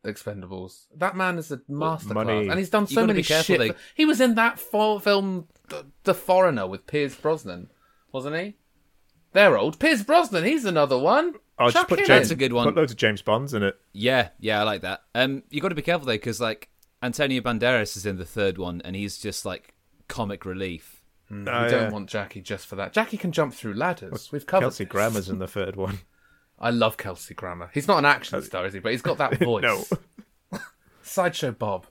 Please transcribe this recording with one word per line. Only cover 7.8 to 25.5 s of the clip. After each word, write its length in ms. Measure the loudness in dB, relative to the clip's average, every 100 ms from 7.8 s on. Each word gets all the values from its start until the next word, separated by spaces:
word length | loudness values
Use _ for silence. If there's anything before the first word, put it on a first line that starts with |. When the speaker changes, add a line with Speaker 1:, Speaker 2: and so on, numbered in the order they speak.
| _ _ _
Speaker 1:
wasn't 240 | -8 -6 -6
he? 180 | -8 -12 _ _ _ _ _ _ _
They're 240 | 6 6 6
old. 220 | 2 2
Pierce 240 | 2 2
Brosnan, 420 | 4 4 4 0 0
he's 180 | 0
another 340 | 0 2 4 4
one. 360 | 4 4 2 -6 _ 2
Speaker 2:
I'll 100 | 4
just 80 | 4
Speaker 1:
Chuck 120 | 4
Speaker 2:
put 100 | 2
Speaker 1:
him 60 | 8
Speaker 2:
James, 140 | 8 6
Speaker 3:
That's 20 |
a 40 | 2
good 180 | 0
one. 120 | 2 2
Speaker 2:
put 80 | 2
loads 160 | 0
of 40 | 2
James 240 | 0 2
Bonds 320 | 0 0 0
in 100 | -2
it. 140 | -2 -2 _
Speaker 3:
Yeah, 360 | -2 2 2 0 -2
yeah, 220 | -2 0
I 20 |
like 180 | 0 -2
that. 200 | -6 -10 _
Um, 300 | 0 0 -2 -8
you 100 | -4
gotta 160 | -4 -4
be 60 |
careful 240 | -2 -2 0
though, 120 | -4
'cause, 220 | -4 -4
like, 300 | -4 -6 -14 _ _ _
Antonio 380 | -8 -2 0 0
Banderas 560 | -2 0 2 2 0 -4
is 80 | -6
in 120 | -6
the 80 | -8
third 320 | -2 -2 0
one, 240 | -6 -8 -8
and 100 | -8
he's 220 | -8 -8
just, 280 | -10 -8 -8
like, 280 | -10 _ _ _ _ _
comic 380 | -8 -6 -6 -8
relief. 560 | -6 -6 -8 -14 -20 _ _ _
Speaker 1:
Hmm, 200 | -12 -4
Speaker 2:
Oh, 160 | 0 2
Speaker 1:
we 40 |
don't 120 | 2
Speaker 2:
yeah. 80 | 0
Speaker 1:
want 200 | -4 -6
Jackie 320 | -8 -8 -12
just 240 | -10 -10 -10
for 80 | -10
that. 160 | -4
Jackie 240 | -2 -2 -4
can 140 | -4
jump 200 | -2 -2
through 200 | -4 -10
ladders. 380 | -4 -4 -4 -10
Speaker 2:
Well, 100 | -12 -10
Speaker 1:
We've 140 | -12 0
covered 200 | 2 2
Speaker 2:
Kelsey 180 | -2 -6
Speaker 1:
this. 60 |
Speaker 2:
Grammer's 360 | 0 0 0 -4
in 100 | -6
the 80 |
third 280 | -6